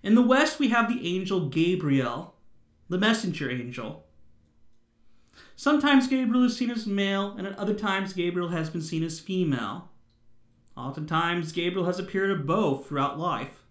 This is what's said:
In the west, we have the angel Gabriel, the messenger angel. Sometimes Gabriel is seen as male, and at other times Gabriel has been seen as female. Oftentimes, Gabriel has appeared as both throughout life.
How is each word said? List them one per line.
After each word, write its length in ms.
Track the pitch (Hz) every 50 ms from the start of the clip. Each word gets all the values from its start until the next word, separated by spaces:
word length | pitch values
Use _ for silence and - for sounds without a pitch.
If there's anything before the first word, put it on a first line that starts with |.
In 140 | - 196 226
the 60 | 247
west, 380 | 240 233 262 277 302 302 - -
we 100 | 285 226
have 180 | 233 233 226
the 180 | - 240 - -
angel 440 | 170 180 190 185 185 196 180 160 131
Gabriel, 840 | 135 156 165 175 185 - 156 147 139 135 123 120 120 143 180 - _ _ _ - - - _ _ _ _ _ -
the 80 | 180
messenger 520 | 185 202 220 220 220 - 180 156 - 147 123
angel. 580 | 127 123 117 120 123 127 113 113 156 - - _ _ - - - - _ _ _ _ _ - - - _ _ _ _ _ _ - - - _ _ _ - - - -
Sometimes 520 | - - 285 302 294 277 294 277 262 254
Gabriel 380 | - 269 262 254 220 233 254 247
is 100 | 233 -
seen 140 | - 247 233
as 180 | 240 226 220
male, 480 | 214 202 202 196 196 196 196 202 202 202
and 80 | 202 185
at 120 | 196 196
other 160 | - 202 208 202
times 400 | - 214 202 190 190 190 180 -
Gabriel 360 | 185 170 175 170 180 175 170
has 200 | 180 165 160 156
been 120 | - 170
seen 220 | 156 - 165 160 160
as 160 | 165 156 -
female. 720 | - - 185 185 180 156 135 120 110 98 117 175 180 - - - _ _ _ _ _ - - - - _ _ _ _ - -
Oftentimes, 760 | 131 123 135 135 165 151 156 165 160 170 170 175 175 165 156
Gabriel 340 | - 175 170 180 180 190 170
has 140 | 180 180 196
appeared 320 | 185 - - 190 196 196
as 140 | 196 160 139
both 420 | 143 170 220 208 151 135 135 -
throughout 320 | - 147 139 139 139 - -
life. 440 | 170 180 147 107 127 139 - - _ _